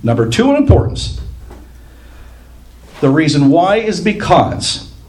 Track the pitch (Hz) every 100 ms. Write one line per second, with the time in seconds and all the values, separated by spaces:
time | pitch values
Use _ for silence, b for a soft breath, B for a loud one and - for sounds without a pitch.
0 | 110 117 110 - 262 285 - - - -
1 | - - - - - - b b b b
2 | b b b b b - - - - -
3 | 139 143 156 143 139 165 185 214 214 170
4 | 180 202 - 170 - - - - - -